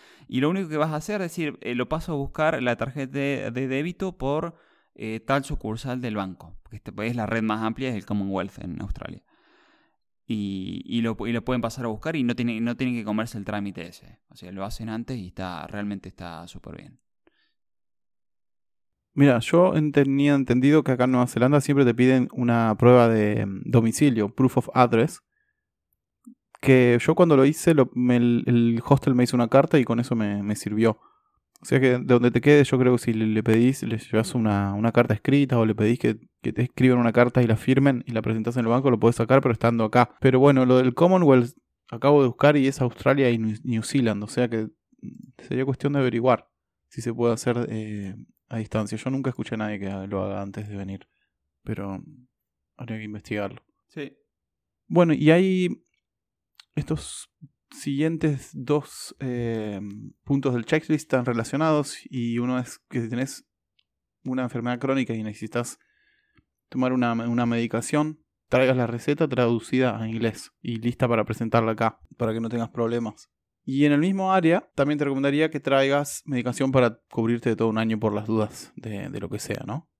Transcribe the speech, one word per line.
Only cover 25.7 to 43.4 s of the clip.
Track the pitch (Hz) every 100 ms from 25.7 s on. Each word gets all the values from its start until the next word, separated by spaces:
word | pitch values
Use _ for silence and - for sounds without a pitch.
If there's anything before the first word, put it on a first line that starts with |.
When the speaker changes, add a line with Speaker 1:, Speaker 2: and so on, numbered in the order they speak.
| _ _ _ _ _ - - _ -
Speaker 2:
que | - 127 123 120
yo | -
cuando | 160 175 139
lo |
hice, | 139 156 -
lo, | 156 127
me, | 123 123 123
el, | 120 117 -
el | 120 117 117 -
hostel | 139 -
me | 123
hizo | 123 123
una | 117
carta | 135 156 147
y |
con | 120 117
eso | 120
me, | 113 104 101
me | 101 104
sirvió. | 101 107 113 107 _ _ _ _ _ _
O | -
sea | 135
que | 131 123
de |
donde | - 120 123
te | 120
quedes, | 143 147 135
yo | 131
creo | 127 123
que |
si | -
le, | 110 110
le | 107
pedís, | 107 113 120 135
le | 120 113
llevas | - 110 117
una, | 123 110 101 101
una | 101 113
carta | 120 120
escrita | 107 - 143 135 120
o | 113
le |
pedís | 107 107 120
que, | 117 110 - _
que | -
te | -
escriban | 123 - 127 123
una | 117
carta | 120 123 127
y | 117
la | 110
firmen | - 135 139 123 -
y |
la | 113
presentás | 113 110 113 123
en |
el | 113
banco, | 123 135
lo | 113
podés | 113 -
sacar, | 113 135
pero | 131
estando | 113 120 117
acá. | 110 123 123 -
Pero | 139 127
bueno, | 139 135
lo | 127 127
del | 127
Commonwealth | 127 175 185 156 131 120 - _ _ _
acabo | 117 135 147
de | 131
buscar | - 143 147
y | 135
es | -
Australia | 127 - 131 139 127
y |
New, | 117